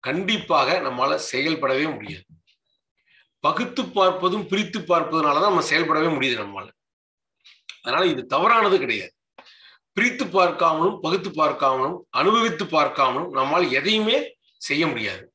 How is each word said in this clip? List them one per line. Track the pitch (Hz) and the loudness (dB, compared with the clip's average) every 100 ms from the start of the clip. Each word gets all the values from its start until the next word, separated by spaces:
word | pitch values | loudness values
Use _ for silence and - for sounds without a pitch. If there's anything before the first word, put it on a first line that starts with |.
கண்டிப்பாக | 127 156 180 165 - 151 135 180 | -4 -4 -2 -4 0 0 2 0
நம்மால | 135 123 139 151 | -2 -2 0 0
செயல்படவே | - 127 147 151 135 135 156 | -4 -4 -2 -2 0 0 -2
முடியாது. | 123 101 80 - - _ _ _ _ _ _ _ _ _ _ | -4 -12 -16 -18 -20 _ _ _ _ _ _ _ _ _ _
பகுத்து | - - 240 - 220 | -2 0 -4 -4 -4
பார்ப்பதும் | 202 185 180 180 208 170 | 2 2 2 -2 -2 -2
பிரித்து | 196 185 190 | -2 -2 -6
பார்ப்பதுனாலதான் | 156 170 - 160 147 147 202 | 0 0 2 0 2 2 2
நம்ம | 180 | 2
செயல்படவே | - 156 165 151 160 | 2 0 2 2 2
முடியுது | 147 131 120 | 0 0 -2
நம்மால. | 101 98 98 _ _ _ _ _ _ _ _ _ _ - | -6 -10 -14 _ _ _ _ _ _ _ _ _ _ -12
அதனால | - 143 185 | -2 2 2
இது | 131 - | 0 -2
தவறானது | 139 196 233 208 185 | 2 4 4 4 2
கிடையாது. | 127 107 92 _ _ - - - - _ _ | 2 -4 -6 _ _ -20 -20 -20 -20 _ _
பிரித்து | - 226 - 208 | 0 0 0 -2
பார்க்காமலும் | 190 175 156 165 160 180 - | 2 2 4 0 2 0 0
பகுத்து | 156 185 - | -2 -2 -4
பார்க்காமலும் | 147 - - 139 131 127 - - | 0 0 2 0 0 -2 -6 -6
அனுபவித்து | - 160 226 226 156 196 | 0 2 4 2 -2 -2
பார்க்காமலும் | 156 147 - 135 131 175 | 0 0 2 0 0 -4
நம்மால் | 135 135 165 165 | -2 0 2 2
எதையுமே | 131 156 214 214 262 - - _ _ | 0 0 0 2 0 -2 -12 _ _
செய்ய | - 139 160 | -6 -2 -2
முடியாது. | 120 104 90 - | -2 -6 -8 -16